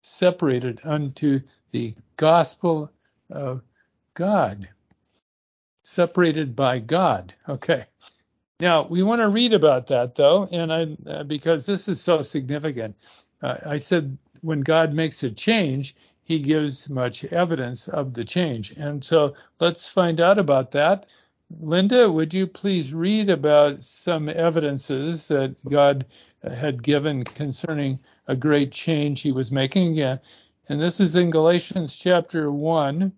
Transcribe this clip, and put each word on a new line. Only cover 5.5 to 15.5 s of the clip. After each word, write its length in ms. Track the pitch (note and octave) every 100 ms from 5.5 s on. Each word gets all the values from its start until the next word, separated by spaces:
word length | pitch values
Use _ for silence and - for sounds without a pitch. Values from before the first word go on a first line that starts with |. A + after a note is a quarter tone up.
| _ _ _
Separated 720 | - - E3+ F3+ F3 D#3 C#3+ A2+
by 240 | C3+ B2+
God. 540 | A2 E3 F3+ G2+ F2+ - -
Okay. 360 | C3+ - C#3+ - _ - _ _ _ _ _
Now, 240 | F3 E3
we 180 | C#3+ E3+
want 200 | F#3+ A#3
to 80 | G#3+
read 240 | G#3 B3
about 340 | G#3 D3+ C3 B2
that, 260 | C3 B2
though, 340 | - C#3+ F3+ F#3+
and 200 | F3 E3
I, 240 | D#3+ E3 D3+ D3
uh, 140 | D3+
because 420 | D3 D3+ E3 D#3+ C3+
this 220 | F#3+ -
is 120 | E3+
so 220 | - D#3+
significant. 760 | C3+ D3 B2+ D3 D3+ B2 A2 G2+ - _ _ _
Uh, 160 | C3 B2+ -
I 140 | D#3
said 400 | - F3 C#3 C3 _ _
when 200 | D#3+ D3+
God 320 | C3+ D#3+ D#3+
makes 300 | D3 D#3+ -
a 80 | C3
change, 640 | G#2 -